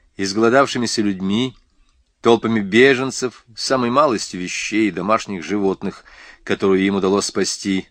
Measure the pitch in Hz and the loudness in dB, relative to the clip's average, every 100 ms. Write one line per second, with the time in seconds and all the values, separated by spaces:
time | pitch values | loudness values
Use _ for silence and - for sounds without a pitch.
0 | _ - 98 98 113 131 135 131 113 - | _ -8 -4 2 4 4 2 -2 -4 -2
1 | 104 95 95 104 127 - _ _ _ _ | -2 -2 -2 -2 -4 -8 _ _ _ _
2 | _ _ 117 113 113 113 98 110 135 127 | _ _ 4 4 4 -2 2 4 6 4
3 | 131 - 127 - _ 110 - 131 120 131 | -2 -6 -8 -8 _ -12 -2 0 0 2
4 | 151 110 - 92 90 - - 107 107 87 | 2 0 -4 -8 -8 -8 -4 0 0 -2
5 | 92 110 - 98 80 104 98 90 98 - | -2 -2 -2 -10 -6 -2 0 -2 -6 -10
6 | - - - - - 101 101 95 98 98 | -18 -20 -20 -20 -6 -2 2 2 2 0
7 | 92 98 - 104 92 - 101 95 - | 2 0 0 -4 -4 -4 -4 -4 -6